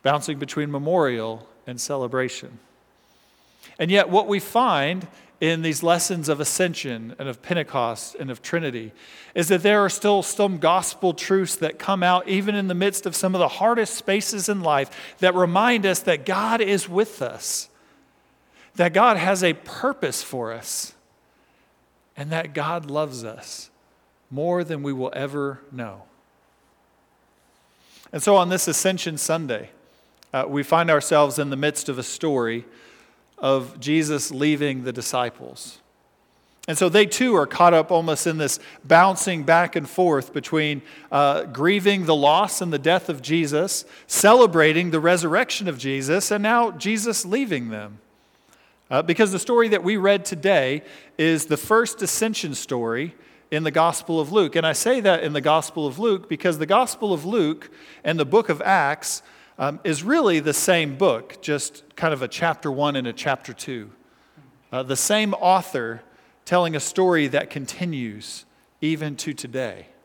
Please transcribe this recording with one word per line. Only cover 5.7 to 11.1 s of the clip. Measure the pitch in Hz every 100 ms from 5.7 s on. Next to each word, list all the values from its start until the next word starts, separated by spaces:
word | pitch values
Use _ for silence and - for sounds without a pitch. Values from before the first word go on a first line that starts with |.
| 147
lessons | 165 170 - 175 147
of | 143
ascension | 143 - 180 151 139 113 113 -
and | 139
of | 117
Pentecost | - 175 147 139 117 113 -
and | - 135
of | 120
Trinity | - 170 151 120 110 - - - -
is | - 165
that | 185
there | 202 208
are | 196
still | - 208 202
some | - - 202 175
gospel | 160 180 - - 185